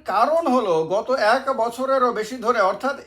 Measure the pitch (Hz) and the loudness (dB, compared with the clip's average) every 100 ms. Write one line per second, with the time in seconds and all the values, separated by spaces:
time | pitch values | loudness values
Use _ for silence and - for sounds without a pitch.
0 | - 196 240 320 330 254 214 160 160 190 | -2 0 2 0 2 0 2 0 0 -2
1 | 226 262 214 262 262 247 233 233 262 269 | -2 0 2 2 0 -2 -2 -2 -2 2
2 | 247 214 214 254 220 240 190 196 262 277 | 0 -2 -6 -6 -2 2 2 0 -4 -6